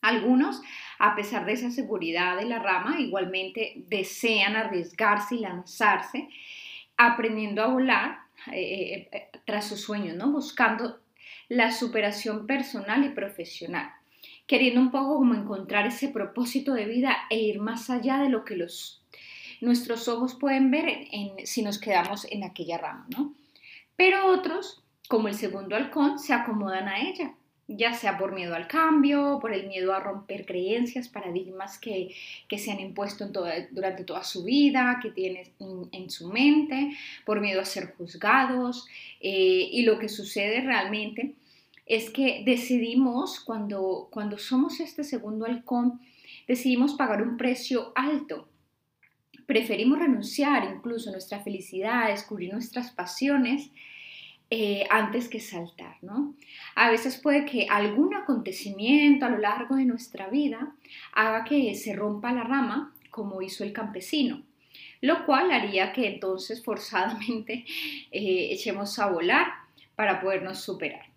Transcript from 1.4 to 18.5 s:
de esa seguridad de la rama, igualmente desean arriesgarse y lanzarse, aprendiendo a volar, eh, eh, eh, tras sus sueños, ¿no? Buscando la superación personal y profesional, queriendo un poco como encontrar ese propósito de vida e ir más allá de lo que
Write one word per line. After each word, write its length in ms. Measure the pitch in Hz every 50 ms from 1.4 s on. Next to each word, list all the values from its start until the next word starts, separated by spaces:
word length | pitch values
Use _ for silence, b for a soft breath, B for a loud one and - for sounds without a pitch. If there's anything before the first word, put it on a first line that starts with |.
| 175
de 80 | 180 214
esa 160 | - 247 240
seguridad 680 | 240 269 247 190 214 190 160 165 165 170 180 180 180
de 80 | 185 208
la 140 | 233 240 226
rama, 420 | - 202 185 180 185 226 311 330
igualmente 840 | 269 196 175 196 185 175 185 190 190 190 - 226 220 - - - - -
desean 680 | - 202 185 - - - - 226 226 208 196 202 208
arriesgarse 800 | 220 220 214 196 180 170 160 - - 220 208 208 208 208 - 247
y 20 | 233
lanzarse, 880 | 214 190 180 175 180 - - - 226 208 196 185 - - - 247 - B B B B B B B B B B B B B _ -
aprendiendo 640 | 233 240 240 233 220 226 220 214 214 208 202 196 220
a 60 | 233
volar, 500 | 262 254 262 262 233 196 202 285 - - - _ _ _ - - -
eh, 80 | -
eh, 480 | 185 - 185 196 180 - - 190 180 -
eh, 200 | - - - _ - - _
tras 220 | - 208 208 208 -
sus 120 | - -
sueños, 360 | - - 208 208 196 170 160
¿no? 140 | 175 202 277
Buscando 720 | 294 302 247 - - - - 220 220 220 240 226 - - _ _ _ B B B B B B B
la 240 | 233 247 226 233 240
superación 760 | - 254 220 - 220 208 202 208 - - 226 214 214 208
personal 580 | - 277 277 262 - - 214 196 202 214 262 285
y 60 | 277
profesional, 800 | - - 196 196 202 - 170 - - - 170 170 175 160 156 - - - B B B B B B B B B
queriendo 340 | _ 277 254 262 254 240 247
un 100 | 262 254
poco 260 | 247 269 269 269 302
como 180 | 285 269 247 233
encontrar 520 | 208 202 208 208 190 190 - - 208 202
ese 220 | 233 247 - 269 269
propósito 680 | - 220 202 185 - 233 247 240 - 277 269 277 269
de 100 | 233 208
vida 320 | 208 226 247 247 269 247 - - -
e 100 | 226 220
ir 200 | 220 214 202 196
más 280 | 208 220 233 240 - -
allá 300 | 254 247 - 262 262 277
de 100 | 285 277
lo 160 | 254 220 220
que 120 | -